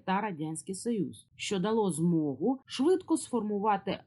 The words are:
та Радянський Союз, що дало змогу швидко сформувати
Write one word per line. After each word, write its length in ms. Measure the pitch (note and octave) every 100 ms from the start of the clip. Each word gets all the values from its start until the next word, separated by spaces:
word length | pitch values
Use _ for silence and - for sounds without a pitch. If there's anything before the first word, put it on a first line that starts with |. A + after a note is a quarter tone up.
та 160 | - F#3+
Радянський 540 | G#3+ D3+ D#3 D#3+ -
Союз, 540 | F#3+ A#3+ A3 B2+ - _ -
що 220 | - G3
дало 320 | G#3 A3+ G3
змогу 680 | D3 F3 D#3+ D3+ C3 G#3 C4+ -
швидко 500 | - D4+ F#4 - D#4+
сформувати 840 | - A#3 G#3 G3+ G#3+ G3 F#3+ -